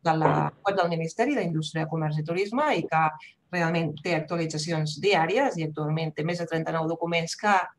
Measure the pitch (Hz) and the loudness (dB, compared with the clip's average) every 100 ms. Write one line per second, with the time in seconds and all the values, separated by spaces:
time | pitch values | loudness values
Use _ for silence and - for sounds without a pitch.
0 | 170 160 156 151 147 - 202 196 170 165 | 2 4 4 2 0 -2 -2 0 0 0
1 | 165 - 254 269 170 156 156 160 160 165 | -4 -2 0 0 0 -2 -2 -4 -4 -2
2 | 156 151 151 175 208 233 302 214 156 165 | -2 -2 -2 -2 -2 0 2 0 0 2
3 | 160 - - _ _ 175 165 170 165 147 | 2 0 -18 _ _ -2 0 2 0 -4
4 | 185 160 160 170 160 156 165 160 151 - | -2 -2 0 -2 -2 -4 -2 -2 -2 0
5 | 190 185 165 220 277 170 156 156 151 156 | 2 4 4 4 2 0 -4 -2 -2 0
6 | 160 - 160 175 170 160 160 160 160 165 | -2 -2 -4 -2 -2 -2 -2 -2 -2 -2
7 | 170 170 165 - 208 196 175 | 0 0 -2 -2 2 2 0